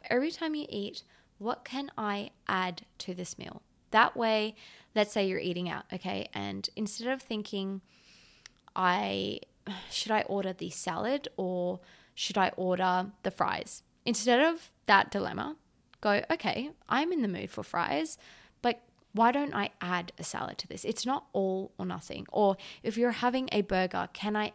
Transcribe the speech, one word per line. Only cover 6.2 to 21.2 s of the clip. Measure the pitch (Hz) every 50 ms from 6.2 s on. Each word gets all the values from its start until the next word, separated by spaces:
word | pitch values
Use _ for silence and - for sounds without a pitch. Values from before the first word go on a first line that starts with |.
| - - -
And | - - - 190 196 196 - -
instead | - 220 202 - - 226 247
of | 262 262 -
thinking, | - 226 214 208 - - 196 190 190 196 190 - _ _ _ _ - - - - - - _ - - _ _ _ - -
"I, | 185 185 180 180 202 208 196 196 196 196 208 214 - - - _ _ _ 202 196 190 - -
should | - - - 214 220
I | 214 -
order | - 196 202 190 185 180
the | - 165 175
salad | - - - 185 165 175 202 233 277 285 - - -
or | - 190 180 180 180 180 180 185 180 - - - - - _ _
should | - - - -
I | 202 185 - -
order | - 185 185 180 180 185 180 180 185 185 202 - - -
the | 196
fries?" | - - - - - 82 - - - - - _ _ _ _
Instead | 247 226 - 214 247 240 247
of | 302 330 339 330 - - - _ _
that | - 202 196 - -
dilemma, | - 196 190 - - - - 294 311 - _ _ _ _ _ _ _ _
go, | - 208 202 - - -
"Okay, | 330 330 - 196 - - 262 302 - - _ -
I'm | - 269 311 349 370
in | 302
the | 226 202
mood | 175 185 - -
for | - - -
fries, | - - 175 170 - - 302 320 311 - - - - - - - - _ _ -
but | 240 233 - - _ _ _ _ _ -
why | 208 226 240 254
don't | 285 285 - -
I | 202 - - - -
add | - 175 180 175 170 175 - -
a | -
salad | - - - - - - -
to | - -
this?" | - - -
It's | - 220 - -
not | 247 269 -